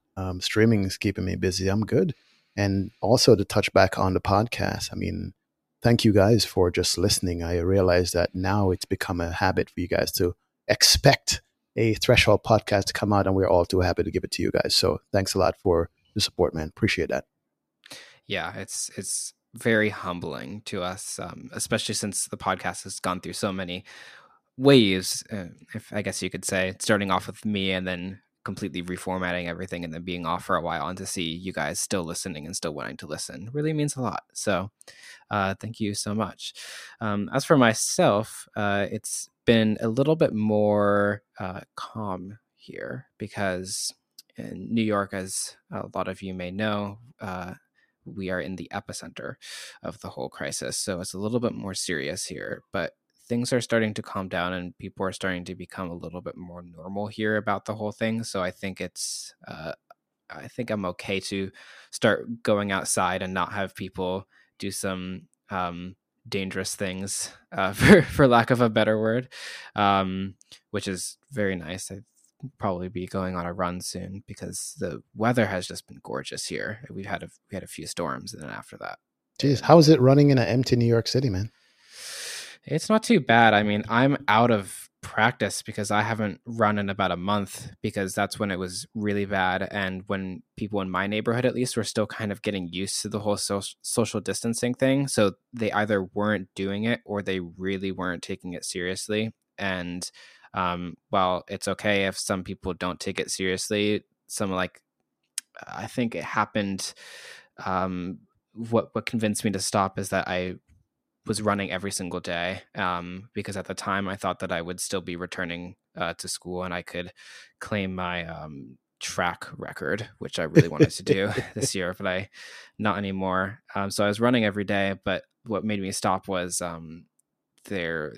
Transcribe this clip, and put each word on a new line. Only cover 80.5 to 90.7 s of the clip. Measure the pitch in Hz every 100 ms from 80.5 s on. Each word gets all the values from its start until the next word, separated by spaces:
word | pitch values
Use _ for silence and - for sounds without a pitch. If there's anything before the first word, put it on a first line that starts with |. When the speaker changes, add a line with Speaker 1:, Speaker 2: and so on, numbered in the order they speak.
| 123 131 120
Speaker 1:
New | 117
York | 117 -
City, | 120 139
man? | 92 110 _ _ _ _ - - - - - - - -
Speaker 2:
It's | 151 -
not | 220
too | 220 220
bad. | 131 117 113
I | 104
mean, | 107 104 101
I'm | 117 139 143 143
out | 107 120
of | 110 92 - - _
practice | - - 110 - 101 -
because | - 110 104
I | 104
haven't | 107 110 104 87 -
run | 113 107 104
in | 98
about | 98 92
a | 87
month | 92 104 98 - - -
because | 110 101 95 95
that's | 101 -
when | 101
it | 92
was | 92 90 - 113
really | 104 101 98
bad. | 98 92 92 95
And | 104 95 92 92
when | 98 95 87 - -
people | 104